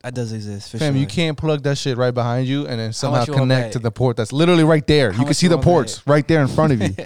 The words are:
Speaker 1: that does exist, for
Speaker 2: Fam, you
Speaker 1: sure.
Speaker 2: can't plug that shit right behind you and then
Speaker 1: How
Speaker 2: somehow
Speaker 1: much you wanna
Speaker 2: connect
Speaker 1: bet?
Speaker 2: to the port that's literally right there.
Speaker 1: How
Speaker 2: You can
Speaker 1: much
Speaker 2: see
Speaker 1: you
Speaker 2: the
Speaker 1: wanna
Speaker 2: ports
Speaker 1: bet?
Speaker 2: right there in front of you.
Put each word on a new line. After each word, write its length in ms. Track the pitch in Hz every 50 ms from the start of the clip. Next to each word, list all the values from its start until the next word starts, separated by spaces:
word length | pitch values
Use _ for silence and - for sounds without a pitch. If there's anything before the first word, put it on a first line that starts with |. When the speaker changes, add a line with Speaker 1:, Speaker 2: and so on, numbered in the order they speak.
Speaker 1:
that 140 | - 127 127
does 160 | 123 120 113 110
exist, 380 | 110 104 104 101 101 - -
for 80 | - 113
Speaker 2:
Fam, 160 | 156 147 139
you 60 | 135 139
Speaker 1:
sure. 60 | 135
Speaker 2:
can't 280 | - - 170 160 151
plug 260 | - - 156 151 147 131
that 140 | 143 143
shit 200 | 135 - 143 127
right 160 | 113 123 127 120
behind 340 | 123 117 120 120 127 131
you 140 | 127 135 143 147
and 140 | 147 127 113
then 80 | 113
Speaker 1:
How 40 | 110
Speaker 2:
somehow 280 | 107 - - 143 - -
Speaker 1:
much 80 | -
you 60 | 139 147
wanna 80 | 135 131
Speaker 2:
connect 220 | 127 131 127 120
Speaker 1:
bet? 40 | 113 -
Speaker 2:
to 60 | 127
the 120 | 113 117
port 260 | 110 - 127 127 117
that's 140 | - 110 - 131
literally 300 | 139 165 170 180 165 160
right 220 | 156 165 156 -
there. 240 | - 151 147 135 107
Speaker 1:
How 60 | 90
Speaker 2:
You 60 | 110 131
can 20 | 143
Speaker 1:
much 60 | 151
Speaker 2:
see 80 | - -
Speaker 1:
you 40 | 180
Speaker 2:
the 60 | 170
Speaker 1:
wanna 60 | 151 -
Speaker 2:
ports 320 | 170 175 160 127 113 - -
Speaker 1:
bet? 80 | -
Speaker 2:
right 200 | 135 143 151 147
there 140 | - 165 156
in 60 | 139
front 260 | 127 - - 156 156 139
of 80 | 110
you. 140 | 101 - 95 - -